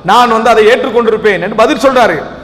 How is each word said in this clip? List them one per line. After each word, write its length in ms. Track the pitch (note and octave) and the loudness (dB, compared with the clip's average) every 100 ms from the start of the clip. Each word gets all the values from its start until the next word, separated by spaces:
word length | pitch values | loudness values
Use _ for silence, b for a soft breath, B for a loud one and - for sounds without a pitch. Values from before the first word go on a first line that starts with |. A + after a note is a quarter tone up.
நான் 260 | F3+ A3+ A#3+ | 0 2 2
வந்து 200 | A3+ A#3 | 0 2
அதை 160 | A3 G#3+ | 2 2
ஏற்றுக்கொண்டிருப்பேன் 720 | B3 C4 A3+ A3+ G#3+ G#3 F#3 | 2 0 -2 0 0 -2 -2
என்று 140 | F#3 | -4
பதில் 220 | G#3+ B3 D4+ | -2 0 0
சொல்றாரு. 460 | C4+ B3+ G#3+ D#3 - - | 0 2 0 -2 -8 -16